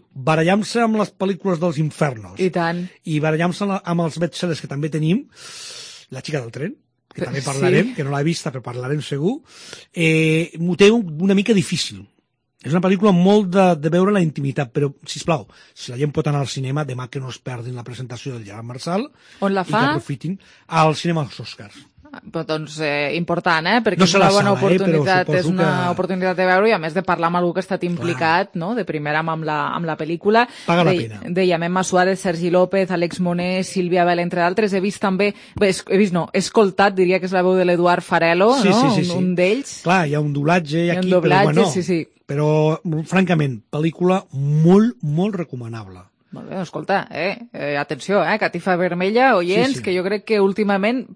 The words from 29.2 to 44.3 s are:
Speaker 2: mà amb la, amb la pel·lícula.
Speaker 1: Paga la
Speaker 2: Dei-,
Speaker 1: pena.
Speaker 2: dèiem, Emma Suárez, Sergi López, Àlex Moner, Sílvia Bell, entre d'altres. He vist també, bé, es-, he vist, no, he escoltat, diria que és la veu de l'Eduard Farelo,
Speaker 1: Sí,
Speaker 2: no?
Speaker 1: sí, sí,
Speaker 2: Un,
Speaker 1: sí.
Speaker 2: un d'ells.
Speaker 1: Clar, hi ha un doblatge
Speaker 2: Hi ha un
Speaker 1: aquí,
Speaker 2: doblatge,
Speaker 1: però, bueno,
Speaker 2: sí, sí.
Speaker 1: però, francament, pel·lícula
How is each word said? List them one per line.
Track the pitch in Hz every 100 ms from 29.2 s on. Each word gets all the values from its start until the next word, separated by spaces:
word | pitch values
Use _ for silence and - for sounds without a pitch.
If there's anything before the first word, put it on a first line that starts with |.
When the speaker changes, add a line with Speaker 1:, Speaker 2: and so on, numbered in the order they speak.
Speaker 2:
mà | 165 160
amb | 156
la, | 151 143 -
amb | 170
la | 151
pel·lícula. | 156 170 202 226 247 - -
Speaker 1:
Paga | 170
la | 165
Speaker 2:
Dei-, | - 113
Speaker 1:
pena. | - - 180
Speaker 2:
dèiem, | 185 165 170
Emma | 185 180
Suárez, | 180 180 190
Sergi | 190 165 175
López, | 180 180 196 180
Àlex | 180 170 -
Moner, | 180 175 180 185
Sílvia | 185 190 180 180 175
Bell, | 175 175
entre | 175
d'altres. | 170 190 214
He | 190
vist | 196 -
també, | 202 185 202 202 - -
bé, | 196
es-, | 180 -
he | 190
vist, | 208 175
no, | 151
he | 196
escoltat, | 180 - 202 180 202 190
diria | 180 185
que | 180
és |
la | 185 180
veu | 185
de | 180
l'Eduard | 175 175 175
Farelo, | - 175 165 175 208 269
Speaker 1:
Sí, | 202
Speaker 2:
no? | 208 254
Speaker 1:
sí, | -
sí, | 180
Speaker 2:
Un, |
Speaker 1:
sí. | 170
Speaker 2:
un | 185 180
d'ells. | 180 240 277 - 165
Speaker 1:
Clar, | 185 156
hi | 147
ha |
un | 151
doblatge | 143 143 180 151 160 170
Speaker 2:
Hi |
ha | 175
un | 185
Speaker 1:
aquí, |
Speaker 2:
doblatge, | 180 170 180 202
Speaker 1:
però, | 156
bueno, | 190
Speaker 2:
sí, | 143 175
sí. | 170 - _ -
Speaker 1:
però, | 143 151 156 156 160 175 156 156
francament, | 180 180 165 143 113 _
pel·lícula | 147 160 - 180 185 -